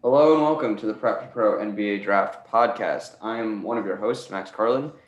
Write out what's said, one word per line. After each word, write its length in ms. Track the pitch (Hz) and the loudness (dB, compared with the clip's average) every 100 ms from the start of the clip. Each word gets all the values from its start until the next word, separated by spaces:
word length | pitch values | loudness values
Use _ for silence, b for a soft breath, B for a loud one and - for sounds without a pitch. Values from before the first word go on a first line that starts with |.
| 120 139 | 4 6
Hello 160 | 151 | 6
and 80 | 156 | 6
welcome 340 | 151 156 123 104 | 4 0 -2 -2
to 100 | 110 | -4
the 80 | 107 | -2
Prep 260 | 117 - | -2 -2
to 60 | - | -6
Pro 320 | 120 107 - | 0 2 2
N 160 | 107 101 | -4 -4
B 140 | 104 | -2
A 100 | 101 | -2
Draft 520 | 101 98 - - - | 2 2 2 -6 -2
Podcast. 680 | 113 120 120 92 65 - - | 2 2 0 -4 -4 -8 -10
I 160 | 110 113 | -8 -4
am 240 | 113 107 | -4 -4
one 160 | 92 117 | -4 -4
of 80 | 98 | -4
your 120 | 92 | -4
hosts, 340 | 107 - - | -2 -4 -6
Max 180 | 95 92 | -10 -10
Carlin, 420 | - 110 131 147 b | -2 0 0 -2 b